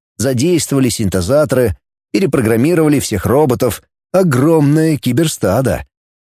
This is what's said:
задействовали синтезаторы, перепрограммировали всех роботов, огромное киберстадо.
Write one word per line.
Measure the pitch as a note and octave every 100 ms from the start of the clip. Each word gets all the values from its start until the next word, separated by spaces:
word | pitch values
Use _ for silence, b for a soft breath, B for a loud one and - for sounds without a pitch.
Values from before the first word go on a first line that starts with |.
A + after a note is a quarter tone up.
| _ -
задействовали | C3+ B2 D#3+ E3+ - C#3 B2+
синтезаторы, | - G2+ F#2 F2 C#3+ C#3+ B2+ A#2 - _ _ _
перепрограммировали | D4+ - C#3+ A2 A2+ C#3+ F3 D3+ C#3+
всех | - G2 F#2
роботов, | C3 D3+ A#2 B2 - - _ _
огромное | F3+ F#3 B2 D3 D#3+ C#3+ D#3 D#3+ C#3+
киберстадо. | C3 A#2+ D#3+ - G2+ G#2+ B2+ C#2+ - _ _ _ _